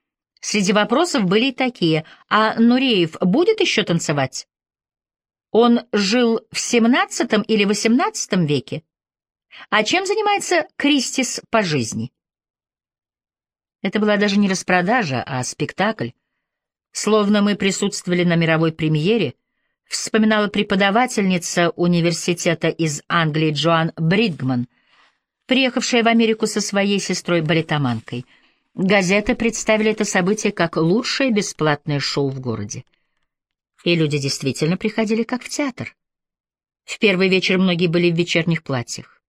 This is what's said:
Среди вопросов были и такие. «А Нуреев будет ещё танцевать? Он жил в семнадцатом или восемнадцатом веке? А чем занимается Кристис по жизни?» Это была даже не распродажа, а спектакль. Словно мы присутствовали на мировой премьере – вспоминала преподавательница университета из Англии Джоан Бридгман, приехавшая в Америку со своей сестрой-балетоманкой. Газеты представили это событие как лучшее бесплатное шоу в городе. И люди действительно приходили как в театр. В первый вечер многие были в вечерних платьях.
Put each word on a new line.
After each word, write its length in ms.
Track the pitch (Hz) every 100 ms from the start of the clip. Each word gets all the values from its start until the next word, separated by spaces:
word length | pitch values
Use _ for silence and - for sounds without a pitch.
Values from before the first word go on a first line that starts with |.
| _ _ _ _
Среди 320 | - 208 190
вопросов 500 | 208 208 247 349 277
были 280 | 185 208 269
и 20 |
такие. 500 | 254 254 - 170 156 156 - -
«А 320 | 202 220 -
Нуреев 560 | 233 254 269 202 165 -
будет 400 | 185 233 370 440
ещё 240 | 381 - 190
танцевать? 600 | 170 - 147 131 - - _ _ _ _ _ _ _ _ _ _
Он 320 | 214 240 240 -
жил 480 | 208 190 247 233 226 -
в 80 | -
семнадцатом 840 | - 240 226 294 392 - 349 214
или 200 | 202 220
восемнадцатом 800 | 202 208 220 247 403 - - 190 151
веке? 380 | 143 - 139 _ _ _ _ _ _ _ - -
А 160 | 208 214
чем 200 | 349 392
занимается 640 | 427 415 403 - 339 302 -
Кристис 640 | 285 285 - - 247 - -
по 140 | 220
жизни?» 480 | 185 151 110 110 110 _ _ _ _ _ _ _ _ _ _ _ _ _ _ _ _ _
Это 180 | 202 214
была 180 | 208 208
даже 200 | 208 202
не 120 | 202
распродажа, 720 | 185 - 180 180 247 175 127 -
а 160 | 131 123
спектакль. 640 | - 147 - 202 220 117 - _ _ _ _ _ _ _
Словно 500 | - 208 214 202 208
мы 140 | 202 202
присутствовали 680 | 196 185 202 - - 175 175
на 100 | 170
мировой 380 | 165 160 165
премьере – 640 | 160 156 156 165 233 143 - _ _ _ _ -
вспоминала 640 | - - 220 220 214 208
преподавательница 1200 | 208 208 196 196 208 247 - 190 185 - - 170
университета 1000 | - 175 170 170 165 - 175 180 160 165
из 360 | - 160 143 -
Англии 440 | 175 160 156 156
Джоан 420 | 147 160 165 160 -
Бридгман, 720 | 160 196 226 139 131 123 120 _ _ _ _ _ _ _ -
приехавшая 580 | 262 262 247 - 233
в 40 | 226
Америку 360 | 226 226 220 214
со 140 | 214
своей 400 | 196 196 202 196
сестрой-балетоманкой. 1300 | - 185 - 175 156 165 160 151 131 113 - 120 - _ _ _ _
Газеты 600 | - 185 202 180 208 208
представили 580 | 247 226 220 - 214 220
это 120 | 214
событие 480 | 208 196 180 208 208
как 240 | 202 165 175
лучшее 560 | 165 214 - - 269
бесплатное 720 | 208 185 - 156 147 - 143
шоу 280 | - - 139
в 120 | 135
городе. 420 | 127 104 101 120 - _ _ _ _ _ _ _ _ _ 175
И 100 | 170
люди 220 | 156 147
действительно 580 | 135 - 139 120 156 185
приходили 480 | 220 220 214 226
как 180 | 226 247
в 60 | -
театр. 480 | - 285 - - _ _ _ _ _ _ _ _ _
В 160 | - -
первый 300 | 208 180 190
вечер 280 | 185 - 185
многие 300 | 190 170 180
были 240 | 175 175
в 40 | 170
вечерних 480 | 175 170 165 160
платьях. 580 | - 131 117 - - _